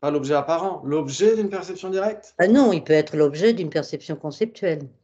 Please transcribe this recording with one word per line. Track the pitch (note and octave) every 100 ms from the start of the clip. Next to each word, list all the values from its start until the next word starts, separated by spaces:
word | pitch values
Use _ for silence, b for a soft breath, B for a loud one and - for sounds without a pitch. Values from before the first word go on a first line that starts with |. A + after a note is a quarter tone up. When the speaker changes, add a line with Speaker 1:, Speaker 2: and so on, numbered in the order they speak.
Speaker 1:
Pas | C#3+
l'objet | D3 C3+
apparent, | D3 C#3+ E3 F#3+ F3+
l'objet | C3+ D3+ C#3 - G#3 A3+
d'une | G3+
perception | G3 F3+ F3+ F#3+
directe ? | F#3+ G3+ G#3+ - _
Speaker 2:
Ah | F#3
non, | A#3+ C4
il | F3+
peut | -
être | D#3 D3+ D#3
l'objet | D3 D3 G#3
d'une | A#3 E3
perception | D#3 C#3+ D3 - D#3
conceptuelle. | D#3 C#3+ A3+ - F#3+ D#3 C#3 _